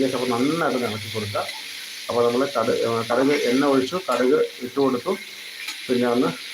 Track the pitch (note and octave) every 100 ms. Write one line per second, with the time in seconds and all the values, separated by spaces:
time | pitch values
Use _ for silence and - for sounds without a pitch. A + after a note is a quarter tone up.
0 | C3 B2 B2+ A#2 C#3 E3 D3+ B2+ A#2+ G#2+
1 | - A2 G#2 C#3+ - - - - - -
2 | - A#2 A#2+ B2 C#3 B2 A#2 - A#2 A#2
3 | A#2 A#2+ C#3 C#3+ B2+ C3 C#3+ C3+ C3 F#3
4 | D#3 B2 B2+ D3+ - - B2 C#3 C#3 B2
5 | E3 G3+ - - - - - - - A#2+
6 | B2 A#2+ C#3+ - -